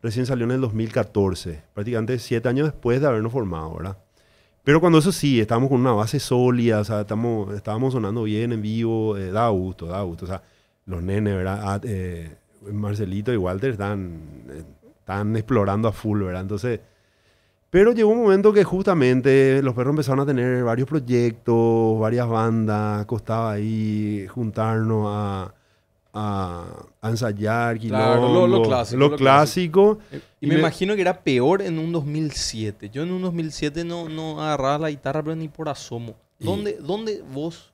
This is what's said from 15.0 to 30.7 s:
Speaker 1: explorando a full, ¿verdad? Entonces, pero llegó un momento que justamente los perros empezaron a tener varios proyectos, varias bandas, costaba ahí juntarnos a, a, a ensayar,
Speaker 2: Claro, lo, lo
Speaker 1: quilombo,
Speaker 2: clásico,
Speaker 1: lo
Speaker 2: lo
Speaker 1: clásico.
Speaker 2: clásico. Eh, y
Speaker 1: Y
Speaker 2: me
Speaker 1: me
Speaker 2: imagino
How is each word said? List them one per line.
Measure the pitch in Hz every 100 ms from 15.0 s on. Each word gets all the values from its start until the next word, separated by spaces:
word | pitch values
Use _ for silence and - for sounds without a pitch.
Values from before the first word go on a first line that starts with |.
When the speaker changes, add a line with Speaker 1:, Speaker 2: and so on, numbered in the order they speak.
| - 98 104 113
Speaker 1:
explorando | 110 123 98 98 113
a |
full, | 101 110 104
¿verdad? | 95 90
Entonces, | 95 104 123 127 _ _ _ _ _ _ _ _ _
pero | 175 214
llegó | 233 214
un | 226
momento | 220 196 202
que | 208 185
justamente | 185 196 175 127 127 131 135 135 135
los | 135
perros | 117 127
empezaron | 156 135 135
a | 143
tener | 131 127 123 120
varios | 117 131
proyectos, | 156 120 123 120 110 - 117 117 113 113 110
varias | 110 120 117
bandas, | 113 113 113 110 104 107 104 107
costaba | 113 - 113 113
ahí | 104 110 110 107 107 107 104 95
juntarnos | - 113 104 110 110 110 110 104
a, | 104 101 98 90 - _ _ _ _ _
a, | 107 107 101 92 87 87 82 - _
a | 113
ensayar, | 113 117 104 107 117 117 113
Speaker 2:
Claro, | 113 127 127 120
lo, | 127
lo | 175 120
Speaker 1:
quilombo, | 117 113
Speaker 2:
clásico, | 127 113 123
Speaker 1:
lo | 143
Speaker 2:
lo | 147
Speaker 1:
clásico. | 135 139 151 - 175 165 202 214
Speaker 2:
clásico. | - 139
Eh, | - _
y | 147
Speaker 1:
Y |
Speaker 2:
me | 160
Speaker 1:
me |
Speaker 2:
imagino | 160